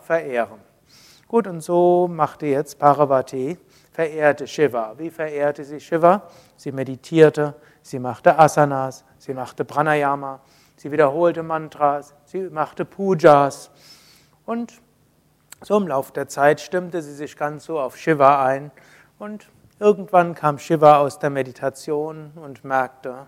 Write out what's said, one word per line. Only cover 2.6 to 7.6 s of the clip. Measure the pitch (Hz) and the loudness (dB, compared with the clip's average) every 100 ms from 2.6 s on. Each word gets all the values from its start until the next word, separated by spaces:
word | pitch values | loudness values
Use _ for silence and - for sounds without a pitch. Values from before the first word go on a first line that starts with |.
| 151 - | -4 0
Parvati, | 147 139 143 135 127 135 131 175 _ _ _ | 2 4 2 0 -2 -6 -8 -8 _ _ _
verehrte | - 165 156 151 139 135 | -8 -6 -2 0 0 -4
Shiva. | - 147 117 110 117 | -2 -2 -2 -8 -10
Wie | 165 | -14
verehrte | 156 156 147 147 143 | -10 -8 -4 -4 -4
sie | 143 151 | -10 -16
Shiva? | - 170 170 202 - - _ _ | -6 2 4 2 -2 -20 _ _
Sie | 151 | -12
meditierte, | 135 135 131 - 165 151 151 147 143 | -8 -8 -10 -2 6 6 4 -6 -6